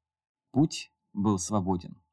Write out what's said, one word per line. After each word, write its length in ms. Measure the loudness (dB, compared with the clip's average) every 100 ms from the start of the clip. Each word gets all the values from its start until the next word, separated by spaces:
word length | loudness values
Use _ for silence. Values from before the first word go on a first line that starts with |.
| _ _ _ _ _
Путь 420 | 2 2 0 -14 _ _
был 260 | -2 0 0
свободен. 580 | 0 -2 0 -2 -4 -18 _